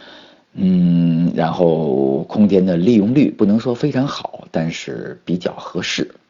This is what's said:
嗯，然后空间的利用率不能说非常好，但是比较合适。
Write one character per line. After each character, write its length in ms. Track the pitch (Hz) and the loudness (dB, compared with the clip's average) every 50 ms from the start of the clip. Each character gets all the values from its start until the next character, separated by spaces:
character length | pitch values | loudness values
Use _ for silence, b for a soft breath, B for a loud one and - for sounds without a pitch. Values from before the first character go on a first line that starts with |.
| B B B B B B B B B B _ | B B B B B B B B B B _
嗯， 760 | - 98 92 92 90 90 87 85 85 85 85 82 82 87 85 - | -2 0 2 2 4 4 4 4 2 2 2 2 2 0 0 0
然 180 | - 85 85 | 0 -2 -2
后 720 | 85 - 90 85 80 80 80 73 64 67 69 67 67 67 87 - | 0 2 2 2 2 2 0 0 0 0 0 0 0 -2 -4 -4
空 200 | - - 107 98 | 2 2 2 4
间 160 | 98 95 92 | 4 4 2
的 120 | 95 87 | 2 0
利 180 | 82 87 117 123 | 2 2 4 4
用 200 | 107 98 107 127 | 4 2 2 2
率 140 | 143 123 - | 2 2 2
不 140 | - - 107 | 2 0 2
能 140 | 98 104 113 | 2 2 0
说 160 | - 131 120 | 0 -2 -4
非 160 | - - 147 | -2 -4 -2
常 160 | 131 127 135 | -2 -2 -2
好， 400 | 143 - - - - - - - - | -2 -4 -8 -10 -12 -14 -14 -18 -8
但 180 | - 90 80 82 | -6 -4 -4 -4
是 500 | 80 - - - - 57 - - - - _ | -6 -8 -10 -10 -10 -10 -10 -12 -14 -14 _
比 120 | - 85 | -6 -6
较 160 | 90 - - | -4 -4 -8
合 300 | - - - - - 87 | -8 -8 -16 -10 -8 -8
适。 320 | - - - - - - - - _ | -6 -6 -4 -4 -6 -6 -8 -20 _